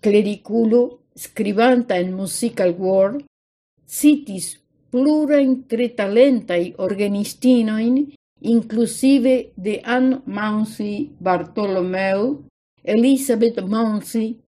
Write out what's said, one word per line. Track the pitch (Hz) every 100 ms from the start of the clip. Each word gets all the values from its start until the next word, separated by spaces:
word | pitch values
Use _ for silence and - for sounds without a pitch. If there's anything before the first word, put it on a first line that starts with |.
Clericulo, | 214 208 202 202 - 220 226 233 247 - _
scribanta | - - - 202 202 240 247 240 185
en | 180
Musical | 185 190 - 233 226 185 175
World, | 190 190 196 269 285 _ _ _ _ _ _
citis | - 294 294 285 190 156 - _ _ _
plurajn | 247 277 302 302 294 269 262 -
tre | 226 240
talentaj | 240 202 208 277 254 - 175 180 -
orgenistinoin, | 190 196 202 202 208 - 254 247 220 214 226 262 285 - _ _
inclusive | - 233 226 220 233 - 262 277 240 254 233 -
de | 185 202
Anne | - 247 254 254 -
Mounsey | 202 214 214 214 - 208 208 294 -
Bartholomew, | 180 180 175 - 208 190 180 185 190 196 226 294 - _ _ _
Elizabeth | - 214 240 269 269 226 240 233
Mounsey | 185 220 226 214 - 226 220 226